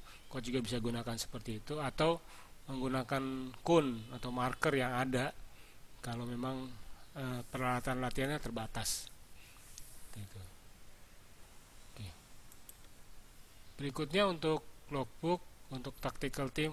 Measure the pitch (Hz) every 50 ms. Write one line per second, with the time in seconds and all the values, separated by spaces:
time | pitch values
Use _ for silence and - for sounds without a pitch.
0 | - - - - - - - 131 117 123 123 131 117 104 123 120 110 120 117 117
1 | 117 120 117 113 - - - 120 104 117 110 107 - - 147 156 143 131 - -
2 | 156 165 170 165 - - - - - - - - - - 135 131 127 131 131 131
3 | 123 117 139 135 135 131 131 131 131 127 117 - - - 170 165 151 131 120 117
4 | 110 120 127 120 - 123 123 127 123 127 127 - - 160 143 135 123 127 127 123
5 | 131 131 127 123 131 147 - - - - - - - - - - - - - -
6 | - 123 117 120 123 120 123 120 123 131 131 131 131 127 123 107 - - - -
7 | - - - 151 135 127 127 123 117 - - 131 127 127 127 123 - 135 127 127
8 | 131 127 120 - 131 139 151 151 - - 117 117 113 113 - 117 110 - - -
9 | - - - - - - - - - - - - - - - - - - - -
10 | - - - 107 101 95 - 98 92 90 - - - - - - - - - -
11 | - - - - - - - - - - - - - - - - - - - -
12 | 107 90 82 - - - - - - - - - - - - - - - - -
13 | - - - - - - - - - - - - - - - - 143 143 131 -
14 | 156 139 156 196 208 196 180 160 151 156 156 151 - - - - - - 143 139
15 | 131 113 - - - 165 175 175 - - - - - - 135 131 123 139 - -
16 | - 135 - - - 139 - - 139 131 - - 151 156